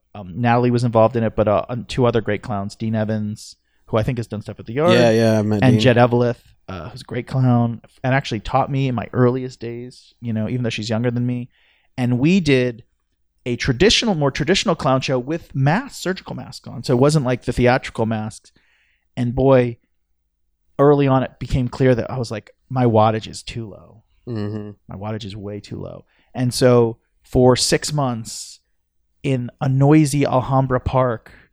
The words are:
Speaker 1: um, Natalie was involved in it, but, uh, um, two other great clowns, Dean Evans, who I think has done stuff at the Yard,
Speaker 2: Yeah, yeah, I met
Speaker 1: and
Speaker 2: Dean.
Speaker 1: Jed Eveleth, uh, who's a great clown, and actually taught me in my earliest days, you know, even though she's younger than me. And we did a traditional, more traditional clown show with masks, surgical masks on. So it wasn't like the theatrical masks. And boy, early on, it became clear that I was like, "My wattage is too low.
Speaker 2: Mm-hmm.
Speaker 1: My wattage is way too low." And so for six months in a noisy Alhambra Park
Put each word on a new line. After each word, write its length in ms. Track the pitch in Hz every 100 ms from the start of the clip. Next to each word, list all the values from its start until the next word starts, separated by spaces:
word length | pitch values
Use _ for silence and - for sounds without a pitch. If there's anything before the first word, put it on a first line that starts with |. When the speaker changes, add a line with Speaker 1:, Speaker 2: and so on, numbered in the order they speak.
| _
Speaker 1:
um, 260 | 101 92 -
Natalie 300 | 120 120 123
was 120 | 120
involved 300 | 120 113 110 120
in 60 |
it, 140 | 110 -
but, 100 | 107
uh, 180 | 98 -
um, 160 | 120
two 220 | - - 120
other 140 | 117
great 200 | 104 101
clowns, 320 | - 104 101
Dean 200 | - 113
Evans, 600 | 113 107 110 104 107 - - _ _ -
who 120 | 113
I 40 |
think 160 | 107 120
has 80 | 110
done 140 | 101
stuff 160 | 101 101
at 80 | -
the 60 |
Yard, 220 | 123 165
Speaker 2:
Yeah, 160 | 123 117
yeah, 280 | 113 113 110
I 40 |
met 200 | 104 107
Speaker 1:
and 100 | 131
Speaker 2:
Dean. 60 | 117
Speaker 1:
Jed 160 | 123 120
Eveleth, 420 | 123 120 120 117 _ _ -
uh, 200 | 95 80
who's 140 | 123
a 20 |
great 220 | - 123 120
clown, 540 | 135 127 120 117 113 - _
and 120 | 127
actually 260 | 135 - 110
taught 280 | - 135 -
me 180 | 135 135
in 60 | 117
my 120 | -
earliest 480 | 120 123 131 127 -
days, 540 | 117 120 123 - _ _
you 120 | 120
know, 160 | 110 110
even 140 | 123
though 60 | 117
she's 180 | 113 107
younger 200 | 113 123
than 120 | 120 123
me. 240 | 123 123 _ _ _ _ -
And 200 | 123 123
we 220 | 151 196
did 420 | 147 131 123 113 - _ _ _ _ _
a 100 | 127 120
traditional, 580 | - 120 - - 233 165
more 140 | 143
traditional 420 | - 143 196 214
clown 260 | 165 139 131
show 160 | 143 127
with 340 | 127 165 -
masks, 440 | 139 135 190 277 -
surgical 360 | 175 190 -
masks 320 | 127 120 - -
on. 160 | 120
So 120 | 131
it 40 | 123
wasn't 240 | 143 156 127
like 160 | 127
the 100 | -
theatrical 520 | 123 120 131 - - 113
masks. 440 | 110 107 - _ _ _ _ _ _ _ -
And 180 | 120 131
boy, 400 | 135 131 123 117 _ _ _ _ _ _ _ _ _ -
early 260 | 143 143 135
on, 160 | 135
it 160 | 123 -
became 300 | 123 139 123
clear 260 | - 131
that 160 | 117 -
I 80 | 135
was 120 | 113
like, 180 | 107 - _ -
"My 180 | 127 123
wattage 420 | 110 110 110 -
is 140 | -
too 240 | - 120 110
low. 320 | 82 82 104 _ _ -
Speaker 2:
Mm-hmm. 440 | 113 104 107 104 101 -
Speaker 1:
My 80 | 95
wattage 280 | 104 110
is 120 | 101 107
way 240 | 98 104
too 200 | - -
low." 240 | - 50 - _ _
And 180 | 120 127
so 460 | - 127 123 117 113 _ _
for 320 | _ 131 127
six 380 | 123 - 151 -
months 680 | 147 131 113 107 - - - _ _ _ _ _ _
in 280 | 143 131 120 -
a 80 | 143
noisy 580 | 135 139 156 147 143 139
Alhambra 540 | 127 113 135 131 127
Park 520 | - 131 127 110 - - _